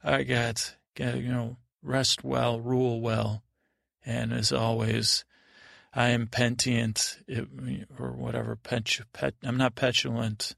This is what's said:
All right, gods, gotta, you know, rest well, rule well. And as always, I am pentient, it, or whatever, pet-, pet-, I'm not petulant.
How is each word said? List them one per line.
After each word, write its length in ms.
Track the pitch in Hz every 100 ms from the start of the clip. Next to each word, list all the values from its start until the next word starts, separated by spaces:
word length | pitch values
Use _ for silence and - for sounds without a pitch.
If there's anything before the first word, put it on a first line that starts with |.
All 100 | 151
right, 140 | 139 131
gods, 480 | 123 117 113 - - _
gotta, 240 | - 127 127
you 120 | 123
know, 260 | 123 117 127 _ _
rest 420 | 147 131 127 -
well, 340 | 131 131 120 117
rule 420 | 117 127 127 117
well. 420 | 117 113 107 107 _ _ _ _ _ _
And 280 | - 117 113
as 180 | 120 110
always, 760 | 135 113 113 113 113 113 - - _ _ - - - _
I 160 | - 120
am 180 | 120 113
pentient, 920 | - 120 127 - 120 113 107 - - -
it, 180 | 117 - 135 131 - - -
or 140 | 127
whatever, 440 | 127 123 120 113 113
pet-, 440 | - 120 110 - 113
pet-, 220 | - 139 -
I'm 160 | 131 127
not 160 | 131
petulant. 800 | - 127 120 131 117 113 107 -